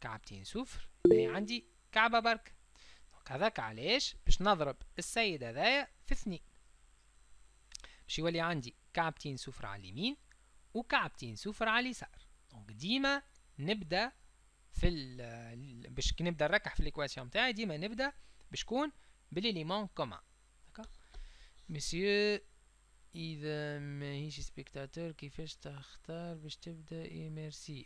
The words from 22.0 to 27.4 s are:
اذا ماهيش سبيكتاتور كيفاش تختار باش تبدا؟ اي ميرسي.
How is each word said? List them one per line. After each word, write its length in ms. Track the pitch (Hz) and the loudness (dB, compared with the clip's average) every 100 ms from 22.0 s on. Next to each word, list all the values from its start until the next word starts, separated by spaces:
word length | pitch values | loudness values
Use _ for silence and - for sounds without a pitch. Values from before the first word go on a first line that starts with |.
| 202 202 208 208 - - - - _ - - 165 | 2 4 4 2 -4 -20 -20 -20 _ -20 -14 -8
اذا 640 | 165 151 151 151 147 147 | -6 -6 -4 -2 -4 -4
ماهيش 600 | 143 143 143 139 151 143 | -6 -6 -4 -4 -6 -6
سبيكتاتور 720 | - - 139 143 139 165 170 | -8 -8 -12 -10 -8 -6 -8
كيفاش 440 | 156 147 - 160 - | -8 -10 -8 -10 -10
تختار 800 | 147 139 135 - - 165 170 160 | -12 -12 -14 -14 -10 -8 -6 -8
باش 200 | 151 - | -10 -10
تبدا؟ 480 | 170 165 156 165 | -10 -12 -10 -10
اي 260 | 165 160 160 | -8 -8 -8
ميرسي. 560 | 156 | -6